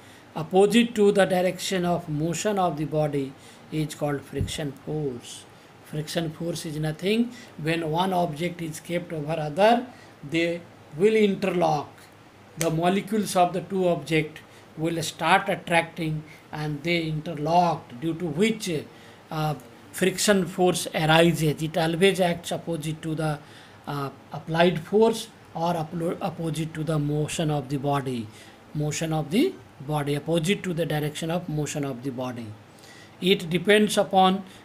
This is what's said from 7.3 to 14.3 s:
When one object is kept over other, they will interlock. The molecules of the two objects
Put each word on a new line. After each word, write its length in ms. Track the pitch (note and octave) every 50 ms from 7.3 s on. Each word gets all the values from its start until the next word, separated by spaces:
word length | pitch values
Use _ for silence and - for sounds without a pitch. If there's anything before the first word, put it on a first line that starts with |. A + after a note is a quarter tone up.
| - - - - - - D3
When 280 | D#3+ E3 E3+ E3 D#3
one 220 | D#3 F3+ F#3 F#3+ F#3
object 500 | F3 F3 D#3 D3 C#3 F3 E3+ E3+ - E3+
is 180 | D#3+ D3+ -
kept 320 | - - E3+ F3 F3 - E3+
over 200 | D#3 C#3+ D3 E3
other, 540 | D#3+ D3+ D3+ C#3+ F3 G3+ A3 A#3+ A#3+ B3 - - - - - - - - C#3
they 320 | C#3+ E3 E3+ E3+ E3+ F3 - - - - - - -
will 180 | C#3+ F#3 A3 A3
interlock. 760 | A3 G#3 G3+ F#3+ D#3 G3 F3+ E3+ F3+ E3+ D#3 D#3 - - - - - - - - - - - - - - - -
The 140 | D#3+ D#3+ E3
molecules 680 | D#3+ D#3+ E3+ F3+ F#3+ G3+ - - A3+ A3 G3 - -
of 160 | F#3 F3+ F3+ E3+
the 80 | F3+
two 260 | - - G3 F#3+ F#3
objects 540 | F3 E3+ D3+ C#3 C3+ D#3+ D#3 D3 D3+